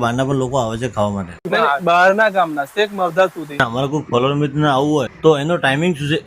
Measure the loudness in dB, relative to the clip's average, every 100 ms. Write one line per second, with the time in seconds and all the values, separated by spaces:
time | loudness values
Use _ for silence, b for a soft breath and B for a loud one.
0 | 0 0 0 -2 0 0 -2 -4 -4 -2
1 | -2 -2 -6 -10 -4 0 0 0 2 4
2 | 4 4 2 2 0 -2 -4 -2 -2 -2
3 | 0 2 0 -2 -8 -4 -2 -2 -2 -4
4 | -2 0 0 0 -2 0 0 2 2 0
5 | -2 2 2 4 0 0 0 0 0 -2
6 | -2 -4